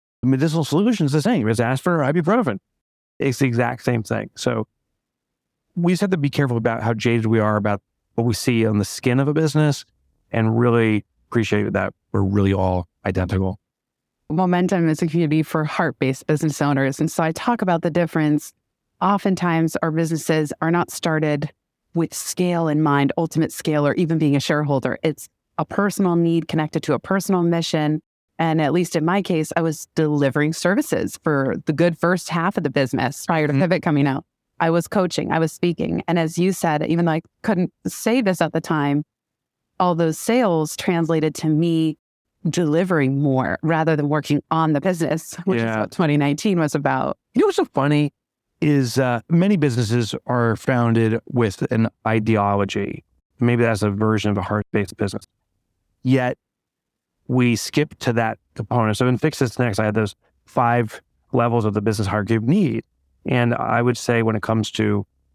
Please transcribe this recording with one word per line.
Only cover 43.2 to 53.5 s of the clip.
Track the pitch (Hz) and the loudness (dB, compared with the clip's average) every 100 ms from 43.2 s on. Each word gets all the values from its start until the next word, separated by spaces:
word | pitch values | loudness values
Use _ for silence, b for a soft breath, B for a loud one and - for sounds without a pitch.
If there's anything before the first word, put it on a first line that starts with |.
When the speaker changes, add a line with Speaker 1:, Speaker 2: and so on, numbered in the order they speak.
Speaker 2:
more | 147 131 101 - | 0 0 0 -2
rather | 156 160 160 151 | -2 0 2 0
than | 147 | 0
working | 151 - 147 - | -2 0 -2 0
on | 160 160 | 0 2
the | 143 | 0
business, | 185 175 165 160 - - 185 | 0 -2 -2 -2 -6 -10 -2
which | 117 | 0
Speaker 1:
Yeah. | 113 | 0
Speaker 2:
is | 110 | -2
what | - | -4
twenty | - 160 147 | -2 0 2
nineteen | 143 147 214 175 | 0 0 0 0
was | 151 151 | 0 0
about. | 143 131 139 - _ | -2 -2 -2 -6 _
Speaker 1:
You | 240 | 0
know | 403 | 2
what's | 381 | 2
so | 311 | -2
funny | - 143 147 147 _ _ _ _ - | 0 2 2 0 _ _ _ _ -2
is, | 156 143 127 131 | 2 2 2 0
uh, | 127 117 - | 0 0 0
many | 165 196 196 | 2 2 2
businesses | 143 120 110 120 110 - - | 2 0 0 0 -2 -6 -4
are | 123 117 107 | 0 0 0
founded | - 127 117 113 110 113 - | 0 0 2 4 2 0 -2
with | 127 110 - - | 0 0 0 -2
an | 113 110 _ 113 | 0 0 _ 0
ideology. | 113 107 107 101 101 98 101 98 - _ _ _ - | 0 2 2 2 0 0 -2 -6 -8 _ _ _ -2
Maybe | 120 | 0